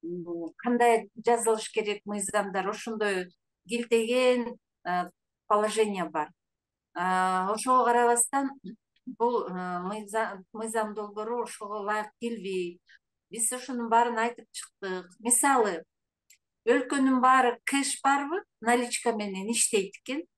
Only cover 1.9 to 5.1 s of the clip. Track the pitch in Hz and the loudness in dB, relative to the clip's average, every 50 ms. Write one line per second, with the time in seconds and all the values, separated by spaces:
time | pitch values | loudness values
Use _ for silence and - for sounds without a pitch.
1.9 | 208 202 _ 202 208 208 196 - - 208 202 196 185 196 180 196 208 - - 233 | -4 -6 _ -8 -6 -6 -6 -2 -2 -2 -2 0 -2 -2 -2 -2 -4 -6 -8 -8
2.9 | 220 208 214 208 196 185 185 180 _ _ _ _ _ _ _ 170 214 226 233 - | -4 -2 -2 0 0 -2 -4 -8 _ _ _ _ _ _ _ -6 -6 -6 -2 2
3.9 | 233 233 226 226 247 254 254 254 247 247 233 233 - - _ _ _ _ _ 180 | 2 2 2 2 2 4 4 4 4 2 0 -6 -10 -14 _ _ _ _ _ -4
4.9 | 180 180 180 180 | -2 -2 -2 -4